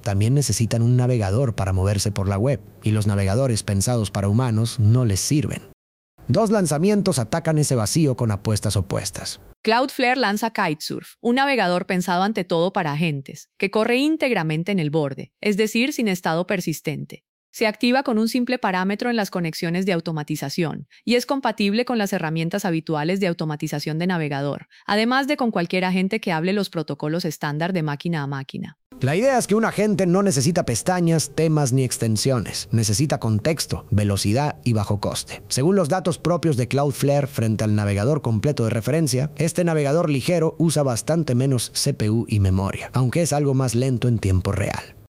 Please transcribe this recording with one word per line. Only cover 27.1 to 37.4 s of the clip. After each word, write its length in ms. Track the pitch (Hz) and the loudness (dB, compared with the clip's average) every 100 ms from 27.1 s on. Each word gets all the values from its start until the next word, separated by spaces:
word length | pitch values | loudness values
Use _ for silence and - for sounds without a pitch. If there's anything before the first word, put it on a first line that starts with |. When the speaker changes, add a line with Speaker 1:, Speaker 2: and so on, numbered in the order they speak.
| 165 175 | -2 -4
Speaker 2:
estándar 480 | - 151 147 175 | -4 -4 -2 -2
de 80 | 185 | -2
máquina 400 | 156 143 175 165 | -2 -4 -4 -4
a 60 | 139 | -4
máquina. 500 | 139 135 - - - _ - | -6 -8 -10 -12 -14 _ -4
Speaker 1:
La 160 | 127 165 | 0 2
idea 220 | 262 254 | 2 2
es 100 | - | 2
que 80 | 208 | 2
un 100 | 214 | 2
agente 400 | 170 214 185 185 | 2 2 2 2
no 180 | 180 | 4
necesita 420 | 202 139 131 175 147 | 2 2 2 2 0
pestañas, 640 | 117 - 180 170 165 - - | -2 0 2 2 2 0 0
temas 360 | 160 156 143 | 2 2 2
ni 120 | 135 | 2
extensiones. 840 | 127 - 113 110 135 127 87 - - | 0 0 0 0 2 0 -2 -8 -2
Necesita 480 | 113 107 104 147 147 | 0 2 0 0 0
contexto, 640 | 113 107 147 165 - 90 - | 0 0 0 -2 -4 -6 -2
velocidad 680 | 101 101 98 101 117 147 - | 0 2 0 0 0 0 -2
y 100 | 120 | 0
bajo 260 | 110 101 101 | 0 0 -2
coste. 440 | 92 - - - - | -2 -6 -8 -14 -6
Según 260 | - 151 196 | 0 2 2
los 120 | 151 | 2
datos 300 | 185 180 147 | 0 -2 -2
propios 400 | 160 170 165 120 | 0 0 0 0
de 100 | 120 | 0
Cloudflare 600 | 131 147 - 143 143 139 | 0 0 0 0 2 0
frente 360 | - | -2